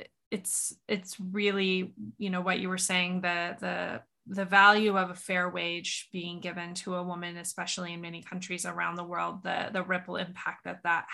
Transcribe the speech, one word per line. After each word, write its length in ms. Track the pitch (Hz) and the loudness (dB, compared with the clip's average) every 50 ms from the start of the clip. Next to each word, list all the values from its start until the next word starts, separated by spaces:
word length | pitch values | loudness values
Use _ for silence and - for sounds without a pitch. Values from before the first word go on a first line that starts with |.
| - - _ _ _ _ | -16 -16 _ _ _ _
it's, 420 | - 196 185 - - - - - - - _ | -8 -6 -4 -4 -2 -2 -2 -4 -8 -10 _
it's 320 | - 214 196 185 - - - | -4 -4 -4 -4 -8 -10 -8
really, 720 | 190 185 185 208 208 202 196 196 190 190 185 185 185 185 - - 214 214 - | -8 -4 -2 0 2 2 2 2 2 2 2 2 0 -4 -8 -12 -12 -12 -8
you 140 | _ 208 196 | _ -4 -2
know, 100 | 185 180 | -2 0
what 180 | 180 185 185 185 | 0 0 0 0
you 80 | 185 | 0
were 120 | 185 185 185 | -2 0 0
saying, 420 | 185 - 185 180 180 180 180 185 | 0 2 2 2 2 2 0 0
the, 360 | 180 175 175 170 170 175 - - | 0 0 0 0 -2 -4 -4 -6
the, 420 | 190 180 175 180 180 180 - - - _ _ _ _ | -4 -4 -2 -2 -4 -4 -6 -8 -10 _ _ _ _
the 200 | - 196 196 196 | -8 -4 -4 0
value 520 | 180 196 196 196 208 208 214 214 214 196 | 6 10 12 12 12 10 10 6 4 4
of 140 | 190 185 175 | 4 2 2
a 40 | 180 | -2
fair 340 | 180 - - 185 180 180 180 | -10 -6 -2 0 0 0 0
wage 600 | 180 180 170 170 170 175 185 - - - - - | -2 -2 -2 -2 -4 -4 -4 -4 -6 -6 -8 -8
being 280 | - 180 170 175 175 175 | -8 -6 -6 -6 -8 -8
given 340 | - 180 170 175 175 170 175 | -8 -8 -6 -6 -8 -6 -8
to 220 | 180 - 190 180 | -8 -6 -4 -4
a 80 | 180 180 | -2 -2
woman, 340 | 180 175 175 175 175 170 | -4 -4 -4 -6 -8 -8
especially 560 | 175 170 - - - 175 175 - - 180 170 170 | -8 -8 -8 -6 -6 -4 -4 -4 -4 -4 -6 -6
in 80 | 170 | -8
many 220 | 170 170 170 170 160 | -8 -10 -10 -12 -12
countries 420 | - - 185 185 - 180 175 175 | -8 -8 -8 -6 -6 -6 -4 -4
around 300 | 175 170 175 175 170 170 | -4 -2 0 -2 0 -2
the 80 | 175 175 | -4 -6
world, 400 | 175 175 170 170 170 170 185 - | -4 -2 -2 -2 -2 -4 -6 -4
the, 260 | 180 175 175 180 - | -2 -2 -2 -2 -2
the 120 | - 190 180 | -2 -4 0
ripple 320 | 185 185 180 180 - 180 | 0 -2 -2 -2 -4 -4
impact 460 | 175 185 175 185 - - 196 - - _ | -4 -4 -4 -8 -6 -6 -6 -6 -6 _
that 160 | 180 180 185 - | -10 -10 -4 0
that 220 | 175 170 165 - - | 2 2 2 0 -4